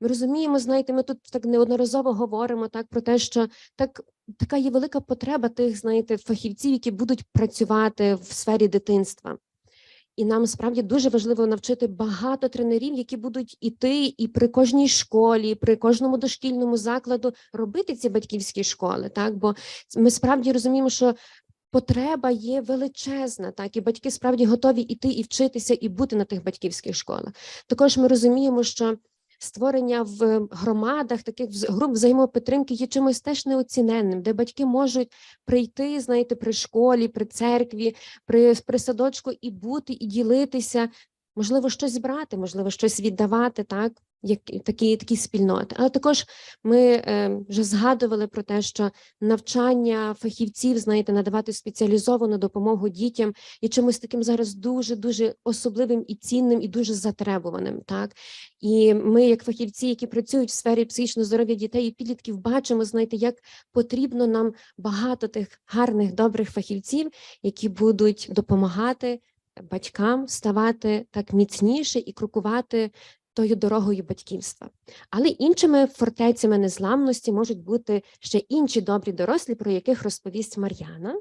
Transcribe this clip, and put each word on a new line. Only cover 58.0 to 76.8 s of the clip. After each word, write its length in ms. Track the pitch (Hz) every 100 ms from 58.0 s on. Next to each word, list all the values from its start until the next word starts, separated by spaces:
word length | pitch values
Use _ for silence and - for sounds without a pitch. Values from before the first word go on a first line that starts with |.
| 208 - - - - _
І 340 | 208 220 220
ми, 320 | 214 214 233 247
як 180 | 233
фахівці, 420 | 240 226 226 - 254
які 200 | 233 240
працюють 420 | 233 226 269 240
в 40 |
сфері 320 | - 233 233
психічного 400 | 226 - 240 226
здоров'я 300 | 208 226 226
дітей 320 | 220 220 240 233
і 40 |
підлітків, 480 | 226 233 240 - 196
бачимо, 460 | 208 269 269 226
знаєте, 320 | 214 226 226 220
як 180 | 233 240 _ - _
потрібно 540 | 240 233 254 262 240 240
нам 260 | 220 226 220 _ -
багато 500 | 196 202 247 247 220
тих 200 | 220 196 - _
гарних, 460 | 220 247 214 202
добрих 380 | 185 220 220 214
фахівців, 600 | - 196 202 - 285 311 - - -
які 260 | 202 - 214
будуть 600 | 185 220 208 214 208 -
допомагати 920 | 202 - 196 190 180 240 247 247 240 - _ _ - 180
батькам 580 | 185 - - 214 254 269
ставати 800 | - 214 202 226 226 214 214 233
так 220 | 208 202
міцніше 680 | 202 202 - 202 277 294 240
і 140 | -
крокувати 800 | - 214 220 202 240 247 226 220 - - _ _ -
тою 200 | 220 220
дорогою 460 | 208 214 202 190
батьківства. 680 | - 196 - 190 - - - - - - -
Але 180 | 220 302
іншими 580 | - 285 349 330 285 269
фортецями 720 | - 233 233 233 233 220 208
незламності 720 | 190 185